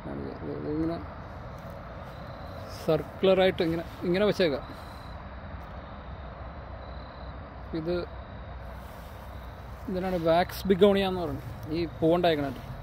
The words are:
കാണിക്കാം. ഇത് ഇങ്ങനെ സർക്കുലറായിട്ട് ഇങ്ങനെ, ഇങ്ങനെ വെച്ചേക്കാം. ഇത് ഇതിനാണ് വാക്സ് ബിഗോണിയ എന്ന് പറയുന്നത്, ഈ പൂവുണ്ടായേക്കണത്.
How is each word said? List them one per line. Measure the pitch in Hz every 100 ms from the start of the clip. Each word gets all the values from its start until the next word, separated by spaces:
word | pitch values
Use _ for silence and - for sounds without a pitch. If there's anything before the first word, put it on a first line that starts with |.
കാണിക്കാം. | 147 139 139 - 151 151
ഇത് | 151 151
ഇങ്ങനെ | 160 170 - - - - - - - - - - - - - - - - - -
സർക്കുലറായിട്ട് | - 156 - - 190 185 185 165 170
ഇങ്ങനെ, | 165 165 - 185
ഇങ്ങനെ | 180 208
വെച്ചേക്കാം. | 180 175 131 - - - - - - - - - - - - - - - - - - - - - - - - - - - - - - - 165
ഇത് | 160 175 - - - - - - - - - - - - - - - - - - -
ഇതിനാണ് | 185 185 180 165
വാക്സ് | 165 190 - 190
ബിഗോണിയ | 190 208 196 190
എന്ന് | 185
പറയുന്നത്, | 160 131 - - - 156
ഈ | 165 -
പൂവുണ്ടായേക്കണത്. | 160 180 180 151 139 123 - -